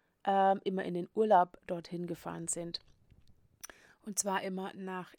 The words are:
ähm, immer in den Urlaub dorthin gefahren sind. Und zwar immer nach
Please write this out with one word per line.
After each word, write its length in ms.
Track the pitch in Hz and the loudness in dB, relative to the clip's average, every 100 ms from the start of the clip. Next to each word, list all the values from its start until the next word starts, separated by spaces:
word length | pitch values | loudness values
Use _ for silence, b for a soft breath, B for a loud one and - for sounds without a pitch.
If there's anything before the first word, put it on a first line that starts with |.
| _ _ - | _ _ 0
ähm, 360 | 196 190 196 | 4 4 4
immer 200 | - 185 | 0 -2
in 100 | 190 | -2
den 160 | 175 180 - | -4 -4 0
Urlaub 420 | 220 185 180 - - | 6 6 6 0 -8
dorthin 400 | 175 165 175 175 | -8 -8 -8 -8
gefahren 420 | 165 175 170 165 | -8 -8 -8 -6
sind. 340 | 170 170 170 _ _ _ _ _ - _ _ - B B B 220 | -6 -8 -12 _ _ _ _ _ -20 _ _ -20 B B B -10
Und 140 | 196 | -4
zwar 240 | 202 196 | -2 -2
immer 320 | 196 185 190 185 | -2 -6 -8 -10
nach 400 | 190 185 180 | -10 -10 -12